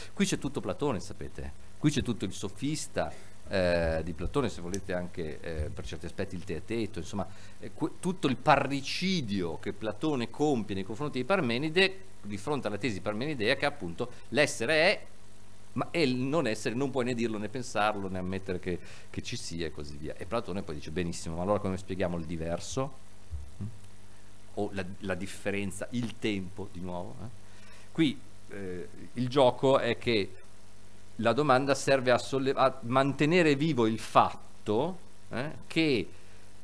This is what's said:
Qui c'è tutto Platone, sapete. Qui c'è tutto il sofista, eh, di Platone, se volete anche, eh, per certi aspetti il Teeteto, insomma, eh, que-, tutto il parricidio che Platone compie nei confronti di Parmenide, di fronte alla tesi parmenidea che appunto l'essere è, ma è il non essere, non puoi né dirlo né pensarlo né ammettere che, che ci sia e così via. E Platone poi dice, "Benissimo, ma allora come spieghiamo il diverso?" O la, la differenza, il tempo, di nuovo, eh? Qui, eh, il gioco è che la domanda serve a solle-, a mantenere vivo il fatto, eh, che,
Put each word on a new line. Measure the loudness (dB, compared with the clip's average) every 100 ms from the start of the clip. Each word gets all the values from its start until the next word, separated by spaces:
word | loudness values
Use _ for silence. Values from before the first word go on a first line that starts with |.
| -6
Qui | 0 2
c'è | 2
tutto | 0 -2
Platone, | -2 0 0 0
sapete. | -4 -8 -8 -8 -8 -8 -8 0
Qui | 2
c'è | 2
tutto | 0 0 -2
il |
sofista, | -4 -6 -4 -2 -2 -2 -2 -2 -4 -8 -8 -2
eh, | 2 4 4 4 2
di | -2
Platone, | -2 0 2 0
se | -2
volete | -4 -4 -2
anche, | -2 -4 -4 -6 -6
eh, | -6 -4 -4
per | -4 -8
certi | -6
aspetti | -6 -4 -4
il | -4
Teeteto, | -4 -6 -2 -2 -2 -4
insomma, | -4 -4 -4 -6 -8 -8
eh, | -8
que-, | -4 -4 -2
tutto | -2 2 2
il | 4
parricidio | 6 6 6 -2 -4 0 2 2 2 0 0 -2
che | -4
Platone | -2 -2 0 0 2 0
compie | 2 4 4 0
nei | -2
confronti | -2 -4 -4 -2
di |
Parmenide, | 2 4 4 2 2 4 4 2 -8 -8
di | -6 -4
fronte | -2 0 0
alla | 0
tesi | 0 0
parmenidea | -2 -2 -2 0 2
che | 2
appunto | 2 -2 -4 -4 -4 -6 0
l'essere | 4 4 4 2
è, | 6 6 4 -2 -10 -8 -8 -8 -8 -6
ma | -4 -2
è | 2
il | 2
non | 2 0 2 2
essere, | 0 -2
non | 0 0
puoi | 0 0
né |
dirlo | 2 0 0
né | -4
pensarlo | -4 -4 2 2 2 -2
né | -2
ammettere | -2 -4 -2 -4
che, | -2 -4 -4 -10 -8
che | -6
ci | -4 -6
sia | -6 -4
e | -4
così | -4 -8 -6
via. | -6
E | -8 -4
Platone | -4 -2 -4
poi | -4
dice, | -6 -4
"Benissimo, | -2 -2 -2 -4 -2
ma |
allora | 2 2
come | 2 -2
spieghiamo | -4 -2 0 0
il | -4
diverso?" | -4 -2 -2 -2 -2 -2 -4 -10 -8 -8 -6 -6 -6 -6 -6 -8 -8 -8 -8 -8 -8 -8 -4
O | -2
la, | -2 -4 -4
la | -2
differenza, | -2 -4 -4 -2 0 -2 -4 -4
il | -2 -2 -2
tempo, | 0 0 -2 -6 -6
di | -6
nuovo, | -4 -4 -6 -6
eh? | -8 -8 -8 -8 -8 -8 -4
Qui, | 2 2 2 -6 -10 -8
eh, | -6 -6 -6 -6 -8 -6
il | -2 2
gioco | 6 6 8 6 6
è | 4 0
che | 2 2 2 -4 -8 -8 -8 -8 -8 -8 -8 0
la | 2
domanda | 4 6 6 6
serve | 2 4 4 6
a | 4
solle-, | 4 0 2
a | 4 4 2
mantenere | 2 4 4 4 6 8 6
vivo | 6 4 4 4
il | 4
fatto, | 4 6 6 2 -8 -6 0 2 2 -2 -6 -8 -6
eh, | -4 -4 -6 -2
che, | 2 4 4 0 -6 -8 -8 -8 -8